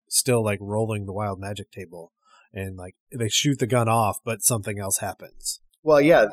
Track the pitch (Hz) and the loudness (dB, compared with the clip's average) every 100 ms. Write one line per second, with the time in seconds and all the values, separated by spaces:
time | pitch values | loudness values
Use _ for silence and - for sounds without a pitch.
0 | - - - 120 107 98 101 107 110 107 | -4 -2 2 2 2 -2 -4 -2 -2 -4
1 | 98 95 104 95 98 104 92 - 87 85 | -6 -6 -6 -6 -10 -10 -12 -16 -16 -18
2 | 82 _ _ - _ 98 98 95 90 _ | -20 _ _ -20 _ -8 -8 -8 -16 _
3 | _ 127 110 - 147 135 117 123 113 117 | _ -6 -2 0 0 0 0 0 2 2
4 | 104 - 113 110 - 117 110 101 98 - | 0 -2 -6 -2 0 -2 -4 -6 -6 -6
5 | 98 - 85 - - - _ _ 151 147 | -6 -10 -16 -12 -10 -10 _ _ 4 6
6 | 147 156 107 | 8 8 6